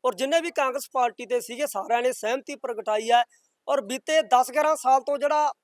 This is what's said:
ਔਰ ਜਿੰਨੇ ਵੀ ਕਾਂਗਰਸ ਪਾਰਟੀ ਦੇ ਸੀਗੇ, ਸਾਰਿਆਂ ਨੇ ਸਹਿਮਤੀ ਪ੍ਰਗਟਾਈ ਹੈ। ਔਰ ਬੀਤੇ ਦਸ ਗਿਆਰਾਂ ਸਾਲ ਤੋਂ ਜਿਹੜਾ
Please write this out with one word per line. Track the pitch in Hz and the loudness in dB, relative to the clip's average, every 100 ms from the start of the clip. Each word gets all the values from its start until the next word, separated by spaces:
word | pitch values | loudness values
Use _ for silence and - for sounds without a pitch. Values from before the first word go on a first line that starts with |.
| 254 | -4
ਔਰ | 190 | -2
ਜਿੰਨੇ | 262 330 | 0 0
ਵੀ | 339 | 0
ਕਾਂਗਰਸ | 330 269 254 - | -2 -2 -4 -6
ਪਾਰਟੀ | 262 240 226 240 | -2 -2 -4 -4
ਦੇ | 247 | -4
ਸੀਗੇ, | 226 247 294 | -4 -6 -4
ਸਾਰਿਆਂ | 196 208 233 | -4 0 0
ਨੇ | 247 | 0
ਸਹਿਮਤੀ | 247 214 262 - 277 | -2 -4 -4 -4 -10
ਪ੍ਰਗਟਾਈ | 262 226 214 214 220 | -8 -6 -2 -2 4
ਹੈ। | 240 240 _ _ _ - | 2 2 _ _ _ -2
ਔਰ | 277 | -2
ਬੀਤੇ | 202 262 - 311 | -2 -6 0 0
ਦਸ | - 247 254 | 4 2 4
ਗਿਆਰਾਂ | 254 302 311 | 0 0 0
ਸਾਲ | 254 269 | 2 2
ਤੋਂ | 269 285 | 2 -2
ਜਿਹੜਾ | 285 302 294 - | 0 2 0 -4